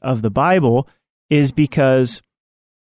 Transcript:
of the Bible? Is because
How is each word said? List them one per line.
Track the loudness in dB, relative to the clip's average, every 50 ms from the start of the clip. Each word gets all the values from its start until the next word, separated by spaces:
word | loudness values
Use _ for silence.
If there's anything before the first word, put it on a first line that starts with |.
| -6
of | -6 -4 -4 -4
the | -4
Bible? | -2 0 0 2 2 2 2 2 0 0 -2 _ _ _ _ _ _ _ _ -2
Is | 0 0 0 0 0
because | -2 -2 -2 0 0 2 2 2 2 0 -2 -4 -8 _ _ _ _ _ _ _ _ _ _ _ _ _